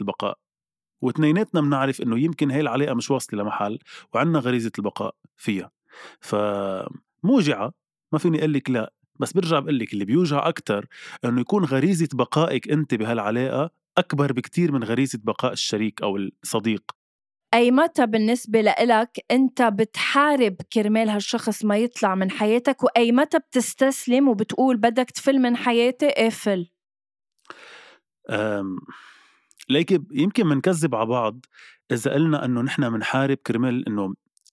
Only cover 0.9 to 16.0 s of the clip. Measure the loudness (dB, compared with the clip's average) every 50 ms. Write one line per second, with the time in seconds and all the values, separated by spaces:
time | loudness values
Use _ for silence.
0.9 | _ _ -4 -2 0 2 2 4 4 2 0 0 0 0 2 2 2 2 0 0
1.9 | -2 -2 -2 -2 0 0 0 0 0 0 -2 0 0 0 -2 0 0 0 0 0
2.9 | -2 -2 -2 -2 -2 -2 -2 -4 -6 -6 -4 -4 -4 -4 -4 -4 -6 -8 _ -18
3.9 | -20 -20 -12 _ -2 0 2 2 2 2 2 0 0 0 0 -2 -4 -4 -6 -4
4.9 | -4 -6 -6 -8 -8 _ _ _ _ _ -6 -4 -4 -4 -6 -10 _ _ _ _
5.9 | -20 -20 -20 -20 -20 _ -8 -4 -2 0 0 0 -2 -2 -4 -4 -6 -6 -8 -10
6.9 | -12 -16 _ _ _ _ 0 2 4 4 4 2 0 -2 -2 -6 -8 _ _ _
7.9 | _ _ _ -4 -4 0 0 2 0 2 0 0 0 0 0 -2 -2 -2 -2 -4
8.9 | -10 _ _ _ _ -6 -6 -4 -2 -2 0 0 0 0 0 0 -2 -2 -2 -4
9.9 | -6 -6 -2 0 2 2 2 2 0 0 0 0 -2 -4 -4 -4 -4 -4 -4 -8
10.9 | -14 -20 -20 -20 -12 -6 -4 -2 0 -2 0 0 0 0 2 2 0 2 2 2
11.9 | 2 2 0 0 0 -2 -2 0 2 0 2 2 0 -2 -2 0 0 0 0 0
12.9 | -2 -2 -2 -2 -2 -2 -2 -2 -2 -2 -2 -2 -2 -2 -4 -4 _ _ _ _
13.9 | -2 -2 -2 0 0 0 0 0 0 -4 -6 -4 -2 0 0 2 2 0 -2 -2
14.9 | 0 0 0 -2 -4 -6 -4 -4 -4 -2 -2 -4 -4 -4 -4 -4 -2 -2 -2 -2
15.9 | -4 -4